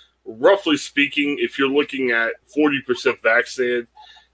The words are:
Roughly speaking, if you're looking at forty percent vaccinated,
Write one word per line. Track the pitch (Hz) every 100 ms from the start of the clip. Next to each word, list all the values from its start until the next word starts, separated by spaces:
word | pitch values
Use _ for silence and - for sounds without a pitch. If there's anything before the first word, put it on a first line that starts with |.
| _ _ -
Roughly | 110 151 196 170 147
speaking, | - 143 143 147 143 143
if | 117 -
you're | 139
looking | 139 143 135 127
at | 117 113 - _
forty | 147 151 139
percent | 127 120 127 113
vaccinated, | 113 117 - - 123 120 120 - - - _